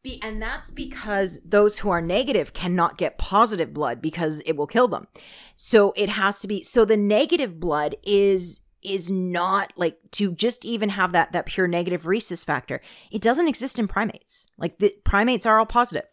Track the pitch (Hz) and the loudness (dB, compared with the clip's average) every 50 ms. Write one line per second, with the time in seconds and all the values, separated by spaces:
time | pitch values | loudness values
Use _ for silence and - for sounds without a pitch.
0 | _ 262 247 254 220 220 220 214 220 226 269 320 - - - - - - - - | _ -14 -14 -12 -12 -10 -8 -8 -8 -8 -8 -10 -12 -14 -12 -12 -12 -12 -12 -12
1 | - 214 202 196 196 185 175 - _ - 208 208 208 208 208 - - 208 180 170 | -8 -4 -2 0 0 -2 -4 -12 _ 2 4 4 4 4 2 0 -2 -2 -2 -2
2 | 165 165 175 220 254 247 262 196 143 - - - 165 180 180 180 170 - - - | -2 0 0 0 0 2 0 0 0 -2 -8 -6 -2 0 2 2 2 0 0 -4
3 | 180 - - - - - 185 208 233 220 214 180 156 - 147 147 147 123 120 117 | -4 -4 -2 -4 -4 0 4 4 4 4 2 -4 -4 -4 -4 -4 -2 -2 -4 -4
4 | 151 156 151 165 170 156 156 151 - - 160 143 147 - - 226 254 226 156 - | -6 -6 -4 -2 -4 -4 -4 -6 -4 -4 -2 -2 -4 0 2 2 2 2 0 -6
5 | - _ _ - - - - - - - _ - - - 233 214 202 202 - - | -8 _ _ -20 -20 -20 -20 -20 -20 -20 _ -8 -4 4 6 6 6 6 2 0
6 | 208 190 202 214 196 202 202 - - 196 214 190 - - - 247 220 202 220 208 | -2 -2 0 0 0 0 -2 -2 -6 -6 -6 -4 -4 0 4 4 4 4 4 2
7 | 208 202 214 214 294 - 339 - 269 202 165 160 180 170 147 147 151 151 - - | 4 2 4 2 4 2 2 -2 -2 -4 -6 -6 -4 -2 0 0 -2 -2 -6 -8
8 | _ 196 208 196 202 196 196 185 175 170 165 - _ _ _ _ _ 202 196 196 | _ 2 2 4 4 4 2 0 -2 -6 -10 -12 _ _ _ _ _ -6 -6 -4
9 | 165 175 196 185 180 180 175 175 175 190 190 202 196 - - - 180 165 - _ | -2 -2 -2 -2 -2 -2 -2 -2 0 0 0 -2 -2 -4 -4 -2 -2 -2 -2 _
10 | _ _ - - 208 190 175 - 214 240 240 - - 214 233 208 214 202 190 196 | _ _ -4 -2 -2 -2 0 0 0 -2 -2 -2 -6 -6 -4 -2 -2 -4 0 -2
11 | 185 180 175 170 160 - - - - - - - 185 180 170 175 175 175 175 170 | -2 2 2 2 2 2 -2 -4 -4 -4 -2 -2 0 0 0 -2 -2 -2 -4 -4
12 | 165 165 190 233 - - 175 160 - - 151 131 - - 127 - _ - - - | -2 -2 -2 -2 -2 -4 -6 -6 -4 -4 -4 -4 -4 -8 -10 -10 _ -16 -20 -20
13 | - _ - 214 - 226 262 302 349 320 254 - 240 269 - - 220 190 - 202 | -20 _ -8 0 0 2 2 2 2 0 0 -2 -4 -4 -2 -2 -2 -2 -2 -4
14 | 226 - - - _ - - - - _ _ - - 175 - _ 202 202 - _ | -4 -4 -6 -10 _ -8 -8 -8 -8 _ _ -8 -8 -8 -2 _ 0 0 0 _
15 | _ - - 196 220 247 254 202 - 226 220 220 226 220 - 240 247 - 170 - | _ 2 4 4 4 2 2 0 2 4 4 4 4 4 2 0 0 0 -2 -6
16 | - _ | -8 _